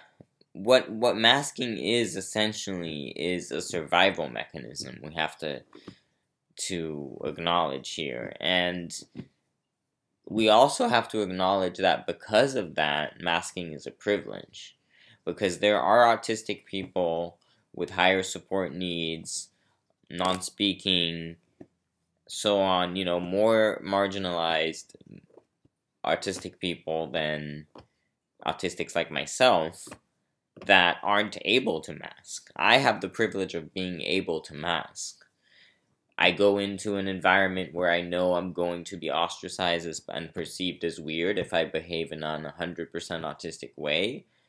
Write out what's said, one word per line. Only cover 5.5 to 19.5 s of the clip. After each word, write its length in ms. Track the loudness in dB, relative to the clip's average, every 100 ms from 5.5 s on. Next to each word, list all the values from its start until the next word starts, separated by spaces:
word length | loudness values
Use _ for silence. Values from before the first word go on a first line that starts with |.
| -8 -12 -20 -20 -20 _ _ _ _ _ -8
to 600 | -6 -4 -4 -6 -10 -8
acknowledge 680 | -8 -4 0 2 2 -2 -8
here. 420 | -8 -6 -6 -8 -6
And 520 | 0 2 2 -2 -6 -12 -14 -16 -18 _ _ _ _ _ _ _ _ _ -6
we 220 | 2 6
also 400 | 8 8 4 2
have 180 | 2 2
to 120 | -2
acknowledge 560 | -2 0 2 2 0 2
that 300 | 2 2 -2
because 480 | -8 2 4 4 2
of 200 | -4 0
that, 460 | 0 0 -2 -4
masking 500 | -2 -2 -2 -8 -10
is 160 | -10 -14
a 40 |
privilege. 840 | -6 0 0 -2 -14 -16 -18 -20 _ _ _ -20 -12
Because 360 | -8 -2 -2 2
there 200 | 2 4
are 380 | 6 8 8 6
autistic 480 | 0 -4 -4 -8 -8
people 720 | -8 -4 0 0 0 -4 -10 _ _ _
with 180 | -8 -4
higher 320 | 4 4 4
support 500 | 0 -6 -4 -4 -2
needs, 760 | -4 -4 -4 -4 -6 -8 -10 -12